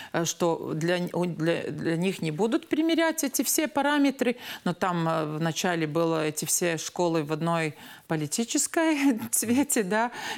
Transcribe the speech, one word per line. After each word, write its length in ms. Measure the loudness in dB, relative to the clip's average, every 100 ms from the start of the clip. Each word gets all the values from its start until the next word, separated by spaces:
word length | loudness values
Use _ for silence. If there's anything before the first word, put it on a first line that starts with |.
| -6
э, 140 | -2 -2
что 480 | 0 0 0 -4
для 240 | -2 0 0
н-, 120 | 0
у, 120 | -2 -2
для, 460 | 0 0 0 -2
для 240 | -4 -2 0
них 260 | 0 -2
не 100 | -4
будут 360 | 0 0 0 0
примерять 560 | 0 2 2 2 0
эти 200 | -2 0
все 260 | 0 0 0
параметры, 640 | 0 2 4 2 2 -2 -2 -8 -6 -4
но 80 |
там, 340 | 0 0 0 0
э, 300 | 0 -2 -2
вначале 500 | -2 0 0 0 0
было 380 | 0 0 2 -2
эти 180 | -2
все 340 | -2 0 0 -2
школы 460 | -4 -2 0 0
в 80 | 0
одной 440 | -2 0 0 -2 -6 -16 -20 -4
политической 1120 | -2 -2 -2 0 0 0 2 2 4 4 2
<laughs> 120 | 0
цвете, 500 | -2 2 2 4 2
да, 300 | 2 0 0 -4 -8